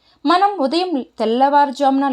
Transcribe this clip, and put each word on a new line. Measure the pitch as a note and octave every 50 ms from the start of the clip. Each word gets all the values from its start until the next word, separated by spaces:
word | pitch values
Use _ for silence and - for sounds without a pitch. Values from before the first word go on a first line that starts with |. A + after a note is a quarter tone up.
| _ _ _ _ -
మనం | C#4+ E4+ F4+ G4+ G4+ G4+ F4+ C4+
ఉదయం | C4 C#4+ E4+ F#4 F#4 E4 C4 A#3 - _ -
తెల్లవారుజామున | A3 A3 A3+ B3 C4+ C#4+ C#4+ C#4+ C#4+ C#4 B3 - C#4+ C4+ C4+ C4+ C#4 C#4